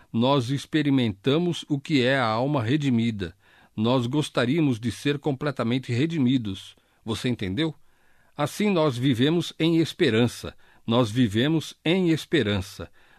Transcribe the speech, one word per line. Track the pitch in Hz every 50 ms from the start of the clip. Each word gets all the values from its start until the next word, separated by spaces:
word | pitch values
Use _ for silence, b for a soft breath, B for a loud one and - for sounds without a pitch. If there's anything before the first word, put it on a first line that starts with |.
| b b
nós | b 113 120 131 139 143 120 113
experimentamos | 143 139 - - - 156 147 147 139 135 123 110 98 - - 131 135 165 175 175 160 - - -
o | 147 139
que | - - 156 135
é | 120 127 135
a | 135 123
alma | 110 110 113 127 143 147 135
redimida. | 110 110 139 156 143 139 123 117 113 117 110 101 92 82 - b b b b b b b b
Nós | - 107 117 131 135 120
gostaríamos | 120 135 151 147 - - 147 123 139 147 170 156 139 123 104
de | 117 117
ser | - - - 143 143 143
completamente | - 156 135 - 147 147 127 - 117 113 123 131 127 - 120
redimidos. | 117 151 165 165 160 131 120 135 131 110 101 95 - - - - _ _ _ _ _ -
Você | 113 110 - - 127
entendeu? | 120 - 110 90 95 135 160 160 151 - - _ _ _ _ _ _ _ _ _ _
Assim | - 147 151 - - 208 214
nós | 196 165 156 151 120
vivemos | 120 123 143 123 107 127 151 170 175 165 - - -
em | 160 165 165
esperança. | 165 160 - - - 180 131 107 110 123 120 - - - 78 - b b b b b b
Nós | - 113 123 127 104
vivemos | 104 127 127 104 92 113 127 151 165 156 - - - _ -
em | 156 175 190 185 165
esperança. | 160 147 - - - 151 110 104 104 98 95 - - - 85 - b b b b b